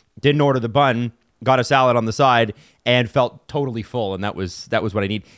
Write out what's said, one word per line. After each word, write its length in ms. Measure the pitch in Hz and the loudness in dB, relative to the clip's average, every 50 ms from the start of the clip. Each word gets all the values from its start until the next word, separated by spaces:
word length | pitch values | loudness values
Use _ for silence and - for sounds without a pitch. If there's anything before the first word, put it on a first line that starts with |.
| _ _ _ - | _ _ _ -2
didn't 180 | - 143 147 151 | 0 0 2 4
order 220 | 147 143 131 127 | 2 2 2 0
the 80 | 113 113 | -2 -2
bun, 420 | 104 143 143 135 117 117 120 117 - _ _ _ _ _ 110 | 0 2 2 2 2 0 -4 -6 -8 _ _ _ _ _ -2
got 160 | 123 131 127 | 0 2 2
a 60 | 120 | 2
salad 320 | - 143 135 131 127 120 120 | 2 2 2 4 4 2 2
on 80 | 113 | 0
the 80 | 113 104 | -2 0
side, 400 | - 139 131 123 117 113 104 101 - - _ _ _ - | 2 2 4 4 4 2 0 -2 -14 -18 _ _ _ -2
and 240 | 123 123 123 123 - | 0 2 2 0 0
felt 340 | - 139 123 120 - - _ _ | 0 0 -2 -2 -4 -12 _ _
totally 340 | - 147 143 131 113 113 104 | -8 -6 -6 -6 -6 -8 -10
full, 300 | - - 120 110 98 98 | -8 -6 -4 -4 -4 -4
and 100 | 92 101 | -4 -6
that 140 | 104 - - | -6 -6 -6
was, 300 | 95 87 - - - - | -8 -8 -8 -12 -10 -4
that 140 | 117 110 | -4 -2
was 120 | 110 107 92 | -2 -2 -2
what 100 | 107 98 | -2 -2
I 40 | 98 | -2
need. 180 | 107 104 - _ - | -4 -6 -8 _ -20